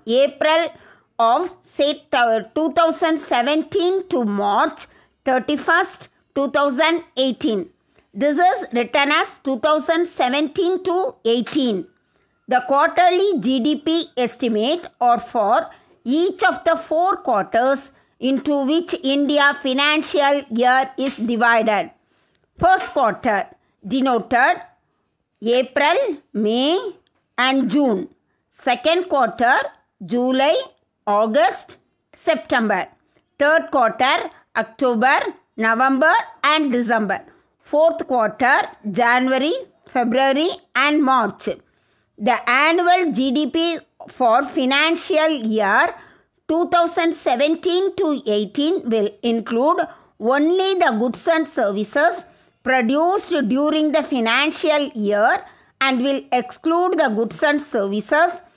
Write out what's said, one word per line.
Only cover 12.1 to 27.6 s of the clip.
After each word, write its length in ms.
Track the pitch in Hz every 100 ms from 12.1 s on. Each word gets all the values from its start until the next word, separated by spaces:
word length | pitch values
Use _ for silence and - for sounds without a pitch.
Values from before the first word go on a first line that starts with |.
| _ _ _ -
The 160 | 247 254
quarterly 720 | 277 320 - 359 359 403 311
G 220 | 233 262
D 160 | 285 302
P 300 | 320 330 - -
estimate 720 | 240 - 247 208 240 320 - -
are 200 | 240 233
for 500 | - 240 202 269 330 - _ _
each 400 | 226 302 359 370
of 220 | 381 277
the 120 | 330 330
four 420 | - 311 359 381
quarters 720 | 294 208 185 233 262 277 - _ _ -
into 460 | 254 269 294 285
which 320 | 269 320 339 -
India 520 | 269 277 285 294 285 -
financial 800 | 269 262 294 311 - 330 277 285 277
year 400 | 226 247 262 269 -
is 200 | 269 -
divided. 720 | 226 226 233 233 214 202 156 _ _ _ _ _ _ -
First 340 | 349 381 -
quarter 520 | 294 233 - 240 202 - - _ _ 196
denoted 760 | 262 262 233 - 240 285 349 - _ _ _ _ _ _ -
April, 760 | 214 247 254 285 285 381 508 285 _
May 480 | 202 214 240 277 359 440 - _ _ _ -
and 340 | 254 269